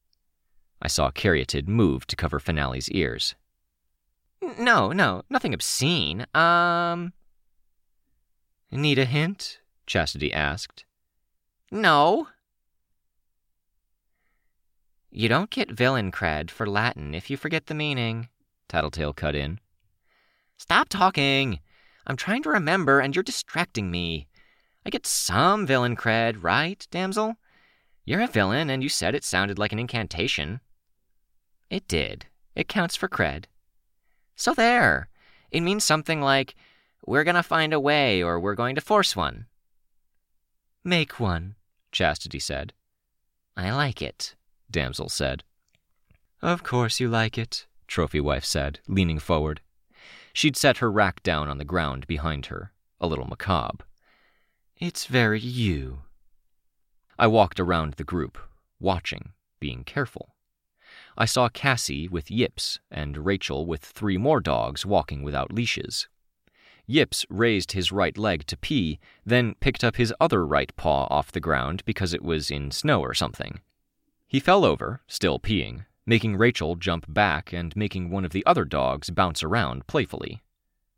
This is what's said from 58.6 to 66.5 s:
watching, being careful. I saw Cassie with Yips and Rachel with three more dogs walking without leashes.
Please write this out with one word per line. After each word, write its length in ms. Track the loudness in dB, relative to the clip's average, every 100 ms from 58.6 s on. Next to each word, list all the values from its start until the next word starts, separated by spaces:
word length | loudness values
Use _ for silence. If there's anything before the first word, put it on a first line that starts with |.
| _ _
watching, 540 | -2 0 -4 -12 -14 _ _ _
being 220 | -8 -8
careful. 540 | -6 -4 -4 -8 -18 _ _ _ _ _ _ -20 -18 -2
I 80 |
saw 240 | 0 2 0
Cassie 580 | 0 -2 0 -2 -6 -4
with 240 | -6 -4
Yips 480 | 0 0 -2 -8 -8 _
and 340 | -8 -8 -4
Rachel 400 | -2 -2 -2 -4
with 180 | -4 -6
three 360 | -8 -6 -2 2
more 220 | 2 2
dogs 440 | 2 0 -2 -4
walking 380 | 2 2 2 -6
without 300 | -4 -4 -4
leashes. 540 | -4 -2 -4 -6 -8 -8 _ _ _ _